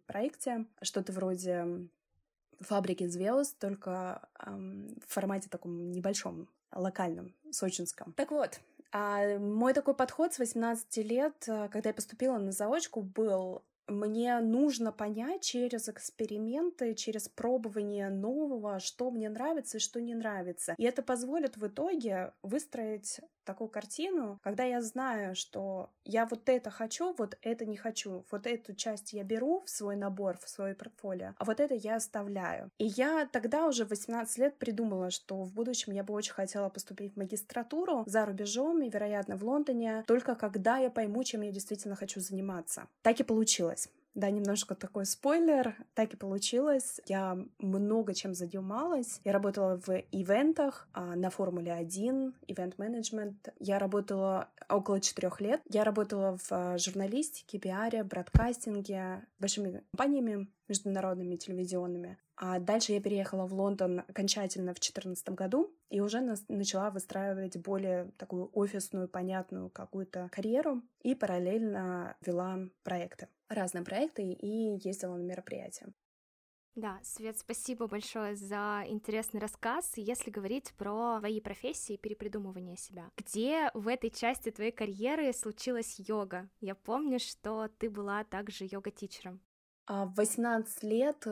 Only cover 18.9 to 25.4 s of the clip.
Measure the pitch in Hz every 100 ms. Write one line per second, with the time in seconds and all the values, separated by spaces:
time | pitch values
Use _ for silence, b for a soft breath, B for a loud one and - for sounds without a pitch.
18.9 | - 254 233 214 220 285 320 233 220 -
19.9 | 240 233 233 220 196 180 175 - 170 233
20.9 | 247 247 247 254 320 269 214 208 208 330
21.9 | 320 226 190 185 - 196 269 - 233 220
22.9 | 214 202 - - _ - 196 220 214 208
23.9 | - 359 349 220 202 196 214 254 240 226
24.9 | 254 262 220 196 185